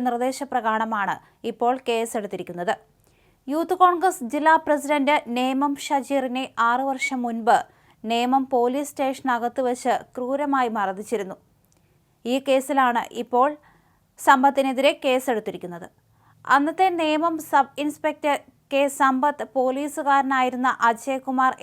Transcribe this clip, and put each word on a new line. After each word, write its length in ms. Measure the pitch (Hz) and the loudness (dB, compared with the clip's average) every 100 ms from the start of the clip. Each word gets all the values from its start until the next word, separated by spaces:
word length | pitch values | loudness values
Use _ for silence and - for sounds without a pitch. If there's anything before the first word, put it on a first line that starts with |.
| 247 | 0
നിർദ്ദേശപ്രകാരമാണ് 1080 | 240 247 262 269 254 220 220 220 220 190 151 - _ 226 | -2 -2 -4 -4 -4 0 0 -2 -2 -4 -6 -8 _ -10
ഇപ്പോൾ 240 | - 240 254 - | -2 0 0 -2
കേസെടുത്തിരിക്കുന്നത്. 840 | 226 226 233 202 - 180 175 175 - _ _ _ _ _ _ - | -2 -2 -4 -6 -8 -10 -8 -4 -6 _ _ _ _ _ _ -6
യൂത്ത് 240 | 302 330 359 | -4 -2 2
കോൺഗ്രസ് 460 | 359 349 370 349 233 294 | 4 4 0 -2 -4 0
ജില്ലാ 200 | 302 320 311 | 4 4 4
പ്രസിഡന്റ് 500 | 294 269 294 269 294 - 240 | -2 0 0 2 0 0 -4
നേമം 360 | 254 269 285 277 - | -2 0 -2 -2 -2
ഷജീറിനെ 580 | 285 233 277 254 247 262 - 233 | -2 0 -2 -2 -4 -6 -2 0
ആറു 180 | 247 269 | 2 0
വർഷം 320 | 262 - 262 240 | -4 -4 -4 -4
മുൻപ് 340 | 233 220 196 - _ _ _ 220 | -2 4 4 2 _ _ _ -4
നേമം 340 | 233 240 269 262 254 | -2 2 2 2 0
പോലീസ് 360 | 240 269 285 | 2 0 -4
സ്റ്റേഷനകത്ത് 720 | - 269 269 269 240 233 233 254 | -4 -4 -2 -2 -2 -2 -2 -2
വെച്ച് 300 | 247 254 202 - - | -2 0 -2 -2 -8
ക്രൂരമായി 560 | 247 277 285 269 247 220 | -4 -2 0 0 0 -2
മർദ്ദിച്ചിരുന്നു. 600 | 196 190 214 214 190 - _ _ _ _ _ _ _ _ 233 | -4 -4 -6 -6 -6 -12 _ _ _ _ _ _ _ _ -4
ഈ 60 | 262 269 | -2 2
കേസിലാണ് 560 | 262 262 277 254 240 - - 240 | 0 2 2 2 2 -4 -8 -2
ഇപ്പോൾ 260 | 240 277 294 _ _ _ _ _ - - | 2 2 0 _ _ _ _ _ -4 4
സമ്പത്തിനെതിരെ 680 | 277 269 277 269 254 277 294 277 | 6 6 4 0 2 2 2 0
കേസെടുത്തിരിക്കുന്നത്. 840 | 254 262 220 208 180 180 170 180 _ _ _ _ _ - 269 | 0 0 -2 -4 -10 -10 -14 -16 _ _ _ _ _ 2 2
അന്നത്തെ 320 | 285 285 381 339 | 2 2 2 2
നേമം 340 | 311 302 339 320 - | 0 2 0 -2 0
സബ് 260 | 294 269 - 294 | 0 0 -2 -6
ഇൻസ്പെക്ടർ 540 | 285 311 302 302 277 - _ - | -2 -4 -2 0 -2 -4 _ -4
കെ 100 | 277 277 277 | 0 0 2
സമ്പത്ത് 460 | 269 262 294 294 - 262 | 2 2 0 -2 -6 -2
പോലീസുകാരനായിരുന്ന 1120 | 254 262 294 302 285 277 262 262 254 247 254 - 233 | -2 -2 -4 -4 2 2 2 0 0 0 -2 0 0
അജയകുമാർ 640 | 233 - 269 262 262 262 - | 0 -2 -6 -4 0 0 0